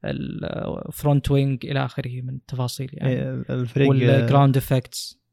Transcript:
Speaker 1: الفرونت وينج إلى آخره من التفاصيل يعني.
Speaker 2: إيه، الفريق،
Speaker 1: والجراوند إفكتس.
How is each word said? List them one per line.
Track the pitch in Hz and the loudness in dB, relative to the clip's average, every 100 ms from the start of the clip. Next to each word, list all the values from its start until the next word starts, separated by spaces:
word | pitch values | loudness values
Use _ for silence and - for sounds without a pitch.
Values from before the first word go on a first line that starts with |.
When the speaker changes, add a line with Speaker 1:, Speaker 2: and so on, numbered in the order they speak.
Speaker 1:
الفرونت | - - - - - - - - - - 147 143 - | -8 -8 -8 -8 -8 -6 -6 -8 -10 -4 2 2 2
وينج | 139 139 131 117 | 0 0 -2 -4
إلى | 139 | -4
آخره | 131 - 123 123 | -4 -6 -8 -8
من | 127 | -8
التفاصيل | 131 - 127 123 - 131 | -10 -10 -6 -6 -6 -10
يعني. | 139 135 | -6 -2
Speaker 2:
إيه، | 127 131 127 127 | -2 -4 -6 -4
الفريق، | 127 123 135 139 | -4 -2 2 4
Speaker 1:
والجراوند | 131 123 117 117 139 139 135 | 6 6 6 6 6 6 4
إفكتس. | - 131 - - - - _ | 2 0 -2 -10 -14 -18 _